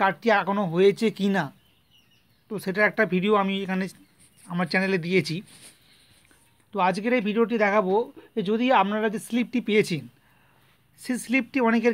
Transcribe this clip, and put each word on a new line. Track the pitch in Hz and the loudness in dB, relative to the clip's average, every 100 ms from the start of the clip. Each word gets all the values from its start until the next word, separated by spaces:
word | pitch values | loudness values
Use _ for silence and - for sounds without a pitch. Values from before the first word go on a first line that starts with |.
কার্ডটি | 196 - 226 202 | 0 0 2 2
এখনও | 180 202 185 | 2 -2 -2
হয়েছে | 165 196 202 220 190 | 4 4 4 -2 0
কি | 196 196 | -2 0
না, | 143 - _ _ _ _ _ _ _ _ - | -4 -10 _ _ _ _ _ _ _ _ -12
তো | 202 | -10
সেটার | 190 190 208 | -6 0 0
একটা | - 196 | 2 0
ভিডিও | 185 202 208 | 0 2 2
আমি | 190 196 185 | 0 -4 -4
এখানে | 185 190 - _ _ _ _ - | -4 -6 -10 _ _ _ _ -10
আমার | 175 175 | -6 -2
চ্যানেলে | 190 190 190 170 | 0 0 -2 0
দিয়েছি। | 185 165 165 - - - _ _ _ _ _ _ _ _ _ _ | -2 -2 -6 -10 -20 -20 _ _ _ _ _ _ _ _ _ _
তো | 202 180 | -2 0
আজকের | 185 220 254 | 0 0 0
এই | 202 | 0
ভিডিওটি | 214 220 233 202 | 0 0 2 2
দেখাবো | 208 185 202 240 - - 233 | 2 2 0 -2 -10 -12 -6
যে | 185 | -2
যদি | 220 247 247 | 0 2 4
আপনারা | 196 214 220 | 2 0 -2
যে | 220 - | -4 -4
স্লিপটি | 233 233 247 - | -4 -2 -4 0
পেয়েছেন, | 208 160 160 - _ _ _ _ _ _ _ _ _ | 2 2 -2 -8 _ _ _ _ _ _ _ _ _
সেই | - 247 | -6 -6
স্লিপটি | - 262 240 269 233 | 0 -2 0 0 2
অনেকের | 226 233 | 2 2